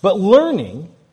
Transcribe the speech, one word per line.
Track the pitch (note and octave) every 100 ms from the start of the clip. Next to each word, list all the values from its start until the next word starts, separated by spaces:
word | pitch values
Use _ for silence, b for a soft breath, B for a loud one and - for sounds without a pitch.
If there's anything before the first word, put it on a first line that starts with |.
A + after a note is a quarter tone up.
But | G3 G3+
learning | F#3+ C4 E4 A#3+ G2+ A2 E3+ _ _